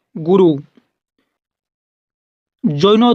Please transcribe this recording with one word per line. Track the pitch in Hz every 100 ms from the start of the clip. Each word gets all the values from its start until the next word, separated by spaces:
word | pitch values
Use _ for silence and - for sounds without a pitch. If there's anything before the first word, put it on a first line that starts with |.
| _ 190 160
গুরু। | 190 180 143 - _ _ _ _ _ _ _ _ _ _ _ _ _ _ _ _ _ _ _
জৈন | 220 143 190 220 240